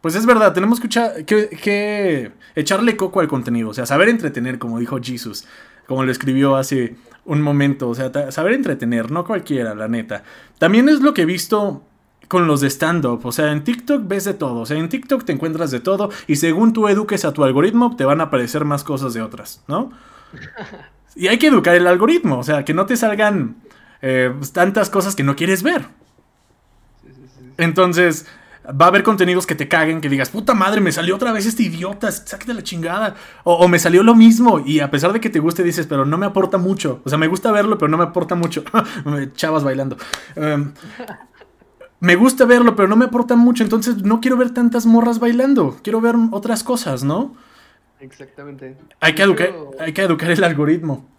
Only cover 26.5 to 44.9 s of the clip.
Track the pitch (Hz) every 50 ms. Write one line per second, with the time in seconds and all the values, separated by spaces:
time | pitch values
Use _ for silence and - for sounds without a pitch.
26.5 | _ _ _ _ _ _ _ _ _ _ _ - 135 - - - _ - 127 127
27.5 | 135 - 170 170 165 180 185 180 170 170 180 175 156 151 - - - - - _
28.5 | - - _ - 139 139 165 180 185 202 202 226 214 196 185 180 180 185 180 -
29.5 | 165 143 143 139 - 165 160 156 160 160 147 143 139 135 131 - - 214 214 -
30.5 | 247 202 185 196 208 214 202 170 160 170 165 175 190 196 254 240 220 208 196 226
31.5 | 226 - 226 175 165 165 180 190 208 - - 208 208 214 - - - 196 - 247
32.5 | 240 214 - - 180 170 160 165 175 202 220 202 - - - - - - _ 175
33.5 | 175 165 180 180 175 165 170 175 165 185 202 226 233 226 226 226 226 226 247 240
34.5 | 196 156 135 135 151 151 143 139 - 139 151 180 202 226 226 220 - 160 147 170
35.5 | 165 190 185 175 151 170 160 160 151 139 135 143 156 175 202 196 196 196 185 185
36.5 | 202 190 175 185 196 190 - 147 123 - - 135 147 151 160 160 180 185 - 240
37.5 | 214 208 208 214 214 - 151 151 156 165 175 165 - 180 165 165 180 170 170 165
38.5 | - 156 147 - - 226 220 - - 220 139 143 147 143 135 139 - - - 160
39.5 | 156 156 143 139 131 135 135 135 120 - - - - - - - - 156 151 151
40.5 | 147 143 143 143 - - - 190 - - 247 - - - - _ _ _ - _
41.5 | _ _ _ _ _ _ - _ _ _ 180 175 - 180 233 262 254 - 254 233
42.5 | 240 247 240 233 220 208 196 190 214 226 254 247 240 240 240 240 247 233 233 247
43.5 | 240 240 226 196 220 226 - 240 233 196 190 202 226 226 226 254 262 247 254 240
44.5 | 247 240 240 233 233 240 226 233